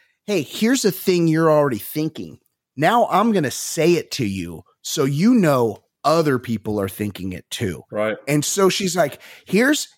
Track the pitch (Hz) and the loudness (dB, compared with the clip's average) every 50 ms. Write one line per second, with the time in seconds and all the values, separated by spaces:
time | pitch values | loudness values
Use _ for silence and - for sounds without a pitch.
0 | _ _ _ _ _ - 208 180 131 - - - 208 226 269 254 - 208 - - | _ _ _ _ _ -4 -4 -4 -4 -4 -4 0 2 2 2 2 2 0 -2 0
1 | - - 185 175 170 165 156 160 165 160 151 151 147 143 120 101 - - - 151 | 0 0 2 4 4 2 4 4 4 4 4 4 4 2 0 -4 -6 -8 -6 -4
2 | 156 156 - - 90 78 67 - _ _ _ _ _ _ _ - 151 175 220 240 | -4 -4 -6 -8 -12 -14 -16 -20 _ _ _ _ _ _ _ -2 0 2 2 2
3 | 214 - 156 180 214 233 214 190 147 123 - - - - - 165 175 175 175 156 | 2 2 2 2 2 2 2 2 0 -2 -4 -6 -8 -6 -2 0 2 2 2 2
4 | 147 - - - 123 101 95 95 85 82 85 - - _ _ _ - - - 165 | 0 -4 -6 -4 -4 -4 -4 -6 -8 -10 -12 -14 -18 _ _ _ -12 -8 -4 -2
5 | 139 135 143 143 185 233 254 233 185 156 139 127 120 113 101 - - _ _ _ | -2 -2 0 2 4 4 4 4 4 4 4 2 2 0 -2 -6 -12 _ _ _
6 | - 143 156 170 160 151 135 120 - - 117 101 - 110 104 104 98 95 - - | -2 0 2 2 2 2 0 0 -2 -4 -6 -4 -4 -4 -4 -2 -4 -4 -4 -6
7 | 104 104 101 - 92 95 92 85 - _ - - 120 95 82 64 - _ 117 104 | -8 -8 -6 -8 -8 -10 -10 -10 -12 _ -8 -6 -6 -6 -6 -8 -12 _ -6 -4
8 | 107 110 104 - - - 147 151 139 - - 196 196 185 - - 202 185 160 180 | -4 -4 -4 -6 -4 -2 0 0 0 -2 0 2 2 2 2 0 -2 -2 0 0
9 | 156 143 - - - - - - _ - - 196 247 277 302 285 - - _ | -2 -2 -4 -8 -18 -20 -20 -20 _ -2 2 2 4 4 2 0 -2 -8 _